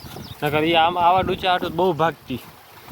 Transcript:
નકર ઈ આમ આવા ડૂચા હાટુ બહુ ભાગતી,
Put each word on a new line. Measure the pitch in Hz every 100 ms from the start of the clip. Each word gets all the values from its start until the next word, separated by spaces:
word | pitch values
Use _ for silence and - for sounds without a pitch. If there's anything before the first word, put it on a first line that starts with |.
| - - - -
નકર | 147 151
ઈ | 160 165
આમ | 165 180
આવા | 170 185
ડૂચા | 180 185 190
હાટુ | 180 180 160
બહુ | 185 151
ભાગતી, | 160 147 - 123 - - - - -